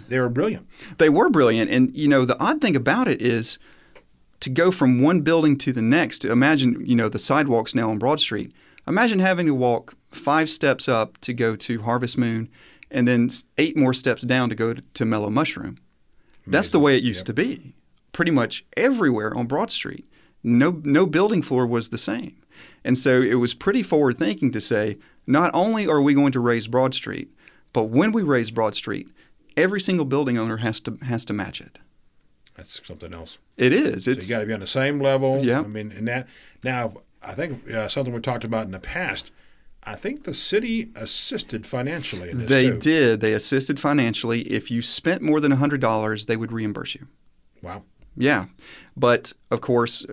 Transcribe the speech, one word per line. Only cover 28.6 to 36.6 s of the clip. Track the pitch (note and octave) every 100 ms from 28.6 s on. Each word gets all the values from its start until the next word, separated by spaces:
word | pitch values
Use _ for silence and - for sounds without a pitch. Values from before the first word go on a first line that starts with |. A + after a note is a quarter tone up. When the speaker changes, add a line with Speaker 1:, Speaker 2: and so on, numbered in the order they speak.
| G#2+ -
Speaker 2:
Street, | - - - - _ _ _ -
every | F3+ G3+
single | F#3+ F#3 C#3
building | C#3 C#3 A#2+
owner | A2+ A2
has | A#2 G#2+
to, | - A2
has | B2+ A#2 -
to |
match | G#2 G2 -
it." | - - _ _ _ _ _ _ _ -
Speaker 1:
That's | F2 - -
something | E2 E2+
else. | F2 E2 - _ -
Speaker 2:
It | B2
is. | F3 D4 - -
Speaker 1:
So |
Speaker 2:
It's | C3 G2
Speaker 1:
you | A#2
gotta | G#2+
be |
on | G#2+
the | F#2+
same | C3 C3+ D3
level. | C#3 C3+ C3+ C3+
Speaker 2:
Yeah. | C3 B2
Speaker 1:
I | G#2
mean, | G#2+ G#2+
and | F#2+ A2+
that, | B2 B2+ - - _